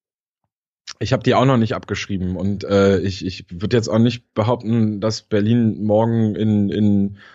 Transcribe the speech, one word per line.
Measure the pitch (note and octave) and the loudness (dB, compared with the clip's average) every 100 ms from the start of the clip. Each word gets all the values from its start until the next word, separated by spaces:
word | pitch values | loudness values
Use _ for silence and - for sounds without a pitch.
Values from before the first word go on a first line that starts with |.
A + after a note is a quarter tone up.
| _ _ _ _ _ _ _ _ - - | _ _ _ _ _ _ _ _ -20 -10
ich | A2 | -4
hab | B2+ | -2
die | C3 | 2
auch | G#2+ C3 | 2 4
noch | B2 | 2
nicht | A2 | 0
abgeschrieben | F#2 - G2+ - G2 F#2 F#2 | -4 -6 -8 -6 -6 -4 -4
und, | G2 G2 | -4 -4
äh, | - G2 G2 F#2+ | 0 4 4 2
ich, | F#2+ F2+ | -2 -6
ich | F2 - - | -8 -10 -14
würd | F2 G2 | -10 -2
jetzt | A#2+ G#2+ | -2 0
auch | A2 | 2
nicht | A#2+ A#2+ _ | 2 0 _
behaupten, | - A2 A#2+ G#2+ A#2 G#2+ G#2 | -4 -2 -2 -2 0 0 -2
dass | A2 G#2+ | -4 -6
Berlin | - G#2 G#2 A#2+ A2 F#2 | -4 -2 2 2 0 0
morgen | G#2+ G#2 A#2 A2+ A2 F#2 | 0 2 2 2 0 0
in, | A2 G#2 G2+ | 0 2 0
in | F2+ G#2 G2+ G2 G2+ - | 2 2 2 0 -4 -20